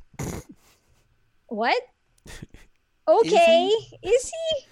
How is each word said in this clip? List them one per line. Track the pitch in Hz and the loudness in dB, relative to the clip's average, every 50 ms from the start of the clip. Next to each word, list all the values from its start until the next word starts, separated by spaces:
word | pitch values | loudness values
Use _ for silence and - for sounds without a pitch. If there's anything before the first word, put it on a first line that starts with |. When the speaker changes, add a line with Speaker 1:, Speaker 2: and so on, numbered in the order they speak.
| - _ _ - | -20 _ _ -12
Speaker 1:
<laughs> | - - - - - - - _ _ _ _ _ _ _ _ _ _ _ _ _ _ _ _ _ _ | -12 -12 -12 -14 -16 -20 -20 _ _ _ _ _ _ _ _ _ _ _ _ _ _ _ _ _ _
Speaker 2:
"What? | - 240 202 226 254 339 494 523 - _ _ _ | -12 -8 -4 -2 -2 -2 -2 -4 -8 _ _ _
Speaker 1:
<laughs> | _ _ _ - | _ _ _ -20
Is | - - - - - - - _ _ _ _ _ _ _ _ _ - | -20 -20 -20 -20 -20 -20 -20 _ _ _ _ _ _ _ _ _ 0
Speaker 2:
Okay. | 320 403 453 - 415 370 339 330 330 339 349 381 | 2 2 2 2 4 4 4 6 4 4 2 2
Speaker 1:
he? | 427 453 - - - - - - | -2 -2 -4 -8 -18 -12 -4 0
Speaker 2:
Is | 466 523 508 - | 0 0 0 -4
he? | - 640 659 640 640 554 - _ | -10 -8 -6 -6 -6 -6 -8 _